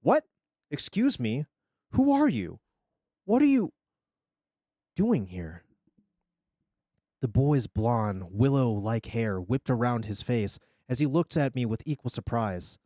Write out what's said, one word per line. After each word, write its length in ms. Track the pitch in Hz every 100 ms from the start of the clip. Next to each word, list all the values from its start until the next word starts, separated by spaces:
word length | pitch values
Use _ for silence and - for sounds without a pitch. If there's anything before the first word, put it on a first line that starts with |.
What? 240 | 131 285 - _ _ _ _
Excuse 500 | 147 - - 254 -
me? 240 | 117 120 151 _ _ _ _
Who 200 | - 269
are 160 | 277 294
you? 320 | 113 90 - _ _ _ _ _ _
What 180 | - 233
are 40 | 294
you 260 | 269 190 _ _ _ _ _ _ _ _ _ _ _ _ -
doing 300 | 214 190 98
here? 380 | 90 82 85 _ _ _ _ _ _ _ _ _ _ _ _ _ _ _ _
The 80 | 120
boy's 380 | 101 139 147 110
blonde, 580 | - 110 117 107 95 90
willow-like 760 | 98 135 139 127 107 101 113 -
hair 340 | 117 113 95
whipped 300 | 90 131 -
around 360 | 123 120 120 107
his 160 | 101
face 360 | - 120 101 - _ _ _
as 100 | 127
he 80 | 147
looked 300 | 147 170 165
at 180 | 139
me 100 | 127
with 180 | 120 110 -
equal 240 | 143 123
surprise. 680 | - - 120 110 90 90 -